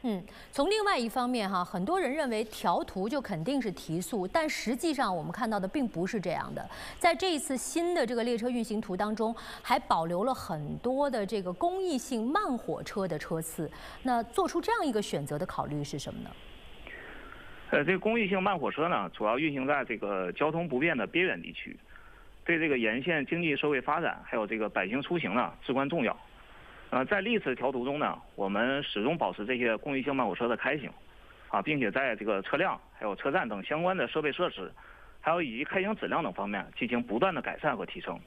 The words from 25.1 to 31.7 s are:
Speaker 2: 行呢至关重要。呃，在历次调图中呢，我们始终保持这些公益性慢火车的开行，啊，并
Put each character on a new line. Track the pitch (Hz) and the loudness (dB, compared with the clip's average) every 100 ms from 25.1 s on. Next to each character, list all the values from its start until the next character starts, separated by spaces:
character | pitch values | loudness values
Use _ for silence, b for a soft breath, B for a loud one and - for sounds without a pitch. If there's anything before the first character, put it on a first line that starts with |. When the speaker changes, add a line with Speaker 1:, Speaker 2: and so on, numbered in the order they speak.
| 175 | 0
Speaker 2:
行 | 117 | 2
呢 | 110 101 - | 2 0 -4
至 | - | -2
关 | 131 139 | 0 2
重 | 170 | 2
要。 | 113 - - - B B B B B | 0 0 -10 -20 B B B B B
呃， | 127 131 | 0 2
在 | 202 | 0
历 | 196 226 | 2 2
次 | 160 123 | 2 0
调 | 131 | 0
图 | 131 | 0
中 | 127 147 | -2 0
呢， | 117 82 - - | 0 -2 -10 -4
我 | 98 | 0
们 | 101 120 139 | 2 2 2
始 | 143 104 | -2 0
终 | 117 165 | 0 2
保 | 107 | 0
持 | 92 | -2
这 | 107 127 | -4 0
些 | 120 110 | 2 0
公 | 147 135 | 0 -2
益 | |
性 | 127 | 0
慢 | 135 | 0
火 | 117 | 0
车 | 90 120 | 2 0
的 | 113 | 0
开 | 127 147 | 0 -2
行， | 123 - - B B B B | -4 -12 -20 B B B B
啊， | 101 | -2
并 | 98 | 0